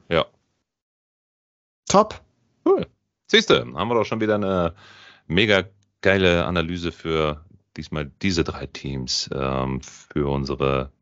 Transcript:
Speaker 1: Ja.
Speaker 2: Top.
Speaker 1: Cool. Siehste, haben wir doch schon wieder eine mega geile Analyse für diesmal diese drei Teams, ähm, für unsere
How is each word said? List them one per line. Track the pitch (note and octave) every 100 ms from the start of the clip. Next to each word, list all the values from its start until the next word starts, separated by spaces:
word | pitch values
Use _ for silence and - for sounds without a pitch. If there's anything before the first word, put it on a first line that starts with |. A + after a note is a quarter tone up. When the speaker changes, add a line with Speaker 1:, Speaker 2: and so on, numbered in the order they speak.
| -
Speaker 1:
Ja. | E2 - _ _ _ _ _ _ _ _ _ _ _ _ _ _ _ -
Speaker 2:
Top. | F#3+ G#3+ - _ _ _ _
Speaker 1:
Cool. | D#4+ F#4+ - _ _ _ -
Siehste, | A3 - C2 A#1+
haben | C2+ A2
wir |
doch | A#2+
schon | G2+ A2+
wieder | G#2+ G#2
eine | G2 F#2 E2+ - - - - - -
mega | E2+ A2 G2 F#2+ _ _ _
geile | F#2+ G2 F#2 F2 E2
Analyse | F2 E2 F2 E2+
für | - E2 D#2+ D2+ D2+ - - _ -
diesmal | D#2 D#2 C#2 -
diese | G2 E2+
drei | C#2+ - C2
Teams, | - C#2 C2+ B1 - -
ähm, | C#2 C2+ C2 C2 C2
für | - - - D#2 C#2+
unsere | C#2 C#2 C#2 C#2 C2+ C2+ -